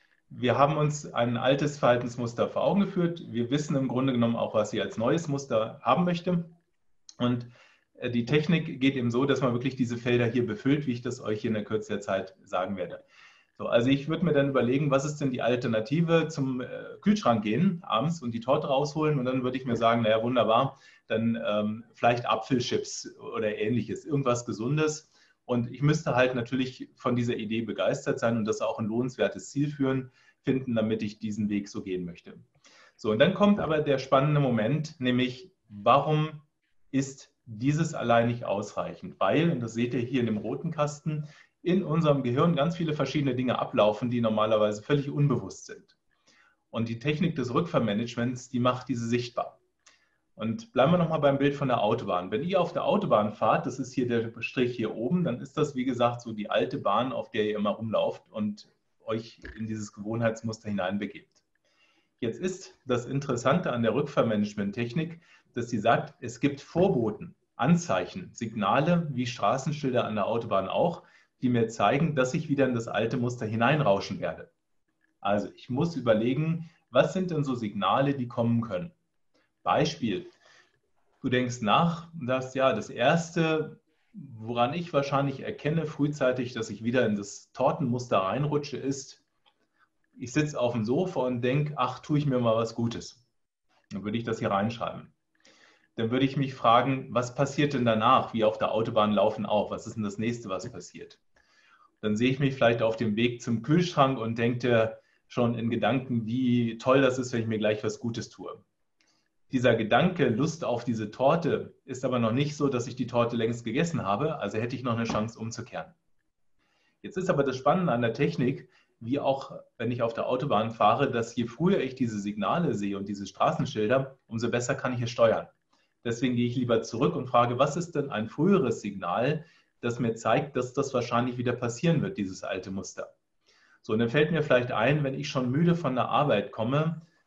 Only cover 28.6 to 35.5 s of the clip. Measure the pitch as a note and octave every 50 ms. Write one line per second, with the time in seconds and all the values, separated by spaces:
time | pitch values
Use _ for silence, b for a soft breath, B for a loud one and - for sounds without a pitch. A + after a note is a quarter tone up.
28.6 | - A2+ - - A2+ G#2 A2+ A#2+ B2+ B2+ - - G2+ G2 - F#2+ - - - C#3+
29.6 | D3 D3 D3 - C3+ C3+ C3+ C3 B2+ - b b b b b b - C#3+ C3+ C3
30.6 | C3 B2 A#2 A2 G#2+ A2 A2 G#2 G#2+ G2+ - - - A2 G2+ A2 G#2 G2+ G#2 G2+
31.6 | G2+ - - G#2+ - G2 F#2 F2+ F2+ E2+ E2 - - - - - - _ _ _
32.6 | b b b b b b b b - A2 G#2+ A#2 D3 F#3 F#3+ - G#3 G3+ G3+ -
33.6 | - D3+ D#3 D3+ D3 C#3+ C#3 C3 - - C#3 C3 C#3+ D3+ D3 D3 C#3 B2+ A#2 A2+
34.6 | G#2+ A2 - D3+ D3+ - - - B2+ B2+ B2 B2 B2+ B2+ B2 - - -